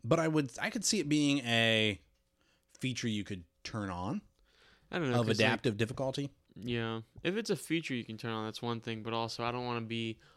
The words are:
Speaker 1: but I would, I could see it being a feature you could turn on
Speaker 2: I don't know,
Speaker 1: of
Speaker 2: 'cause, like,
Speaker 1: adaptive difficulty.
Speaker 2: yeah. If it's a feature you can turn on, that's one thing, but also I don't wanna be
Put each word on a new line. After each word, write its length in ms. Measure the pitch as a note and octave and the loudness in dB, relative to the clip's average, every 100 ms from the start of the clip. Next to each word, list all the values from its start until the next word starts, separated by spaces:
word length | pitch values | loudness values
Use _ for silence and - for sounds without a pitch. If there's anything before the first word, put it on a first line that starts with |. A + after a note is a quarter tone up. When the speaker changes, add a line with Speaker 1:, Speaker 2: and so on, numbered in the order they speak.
Speaker 1:
but 160 | A2+ D#3+ | 0 2
I 80 | D#3+ | 4
would, 240 | D#3 C#3 - | 2 0 -4
I 100 | A3+ | -6
could 140 | A#3 | -2
see 140 | - G#3+ | 0 0
it 100 | D3 | 2
being 300 | D3+ C#3+ C#3+ A#2+ | 4 4 4 4
a 540 | A#2 A2+ A2 G#2+ G2+ _ _ _ _ _ _ _ - | 4 6 6 4 0 _ _ _ _ _ _ _ -6
feature 260 | C3 A#2+ A#2+ | -4 -2 -2
you 160 | G#2 | -2
could 220 | G2 G2 E2+ _ | -4 -10 -12 _
turn 280 | - A2+ G2 | -10 -6 -4
on 320 | F2+ F#2+ G#3 - _ _ _ - _ _ | -4 -4 -6 -8 _ _ _ -20 _ _
Speaker 2:
I 80 | - | -2
don't 140 | C#3+ | 2
know, 80 | A#2+ | 2
Speaker 1:
of 80 | A2+ | 2
Speaker 2:
'cause, 100 | G#2+ | 4
like, 80 | A2 | 4
Speaker 1:
adaptive 300 | A2+ B2+ G#2 | 4 2 2
difficulty. 540 | A2+ B2 C3+ C#3 C#3 - _ - | 0 0 -4 -2 -6 -10 _ -10
Speaker 2:
yeah. 460 | A#2+ A#2+ A2+ A2+ A2+ - | -4 -2 0 -4 -8 -6
If 140 | D#3+ G3+ | -2 -2
it's 140 | A3 | -2
a 60 | F#3 | -2
feature 380 | - E3 D#3 | 0 -2 0
you 100 | B2+ | -4
can 120 | A2 A2 | -4 -6
turn 140 | A#2+ | -4
on, 120 | A2 | -2
that's 160 | A2 - | -4 -4
one 200 | A#2+ A#2 | -4 -2
thing, 240 | A#2 A2 | -4 -6
but 80 | A2 | -2
also 320 | A2+ A2+ - | -2 -2 -2
I 80 | A#2+ | -2
don't 120 | B2 B2 | -2 -2
wanna 160 | A#2 | -2
be 360 | A2+ A#2 A2+ A2 - | -2 -4 -4 -6 -14